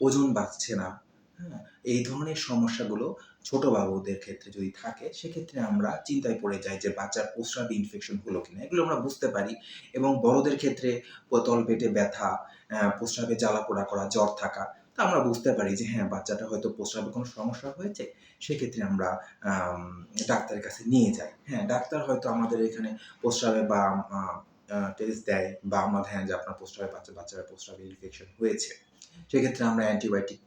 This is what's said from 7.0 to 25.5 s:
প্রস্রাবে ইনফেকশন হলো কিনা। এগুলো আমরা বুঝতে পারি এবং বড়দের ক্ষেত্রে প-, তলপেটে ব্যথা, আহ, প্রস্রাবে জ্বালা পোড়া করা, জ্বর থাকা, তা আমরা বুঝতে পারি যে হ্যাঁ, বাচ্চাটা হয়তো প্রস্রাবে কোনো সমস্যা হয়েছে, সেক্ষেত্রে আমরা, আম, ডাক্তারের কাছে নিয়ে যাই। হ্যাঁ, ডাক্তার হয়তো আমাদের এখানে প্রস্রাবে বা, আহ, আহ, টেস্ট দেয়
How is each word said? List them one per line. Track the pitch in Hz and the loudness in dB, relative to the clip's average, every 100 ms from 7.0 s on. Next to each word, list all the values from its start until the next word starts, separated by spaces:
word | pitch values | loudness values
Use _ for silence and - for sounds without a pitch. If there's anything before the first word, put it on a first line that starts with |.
| 98 113 107 117 | -4 -4 -4 -4
প্রস্রাবে | 113 127 117 107 | -6 -4 -4 -2
ইনফেকশন | 101 101 - 101 107 | -2 -4 -6 -6 -4
হলো | 92 | -4
কিনা। | - 95 | -4 -10
এগুলো | 135 175 | -2 0
আমরা | 160 147 | 2 0
বুঝতে | 135 - 127 | -2 -2 0
পারি | 101 101 113 - - - | 0 -2 -6 -12 -18 -8
এবং | 131 135 131 | 0 4 6
বড়দের | 117 135 143 139 | 6 6 6 4
ক্ষেত্রে | 143 - 127 120 - - - | 0 0 0 -2 -4 -18 2
প-, | 120 | 4
তলপেটে | 120 120 113 110 117 | 6 4 4 4 4
ব্যথা, | 104 101 - 98 | 4 2 2 -2
আহ, | 92 - - - 107 101 - | -2 -6 -16 -6 2 2 2
প্রস্রাবে | 113 - 117 113 | -4 -2 0 2
জ্বালা | 113 107 | 4 2
পোড়া | 107 101 | 0 -2
করা, | 98 101 98 | -2 -2 0
জ্বর | 110 104 - | 4 2 2
থাকা, | 98 - 98 - _ - | -4 -4 -8 -10 _ 0
তা | |
আমরা | 202 170 | 4 4
বুঝতে | 127 117 139 | 4 2 2
পারি | 107 98 98 | 2 2 0
যে | 110 | -2
হ্যাঁ, | 110 95 | 0 0
বাচ্চাটা | 95 - 101 110 | -2 -4 -4 -4
হয়তো | 104 110 | -4 -4
প্রস্রাবে | - 104 110 107 | -4 -6 -4 -6
কোনো | 120 123 | -6 -8
সমস্যা | - 113 123 139 151 | -6 -6 -6 -10 -8
হয়েছে, | 202 - - - - - | -8 -8 -10 -12 -20 -12
সেক্ষেত্রে | - 147 123 113 | -6 -4 -4 -4
আমরা, | 98 98 92 90 - - | 0 0 0 -2 -8 -8
আম, | 101 95 90 87 90 90 85 107 - | -2 0 0 -4 -8 -12 -12 -6 0
ডাক্তারের | 117 - 104 | 0 0 -6
কাছে | 101 - 113 | -8 -8 4
নিয়ে | 127 107 | 6 6
যাই। | - - - - | 4 -4 -12 -6
হ্যাঁ, | 120 101 | -4 0
ডাক্তার | 123 - 151 147 | 0 0 -4 0
হয়তো | 123 127 | 0 0
আমাদের | 113 113 117 | 0 2 2
এখানে | 113 - 110 110 - - | 2 0 -4 -6 -12 -2
প্রস্রাবে | 120 117 117 110 | 0 2 2 2
বা, | 104 101 98 98 - 98 | 4 4 4 2 -2 -4
আহ, | 92 87 - _ - | -4 -6 -10 _ -6
আহ, | 104 101 - | -4 -4 -4
টেস্ট | 110 110 - | -4 -4 0
দেয় | 95 92 | 0 0